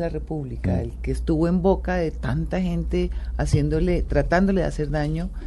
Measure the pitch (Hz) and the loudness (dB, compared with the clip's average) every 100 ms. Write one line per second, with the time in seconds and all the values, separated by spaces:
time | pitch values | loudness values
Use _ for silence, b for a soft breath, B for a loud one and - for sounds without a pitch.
0 | 170 156 - 156 135 117 95 92 120 - | -4 -4 -6 -6 -6 -4 0 0 -2 -4
1 | - 131 - 156 170 180 185 180 - 180 | -4 -2 0 2 2 2 2 2 0 0
2 | 160 - 131 139 160 180 185 170 170 180 | -2 -2 -2 -2 -2 -2 -2 -2 0 0
3 | 180 B B - 147 156 147 156 180 170 | 0 B B -2 2 2 2 2 2 2
4 | - 147 143 170 196 190 151 143 147 151 | 2 2 4 4 4 2 0 0 -2 0
5 | 147 160 180 B | 0 -2 -4 B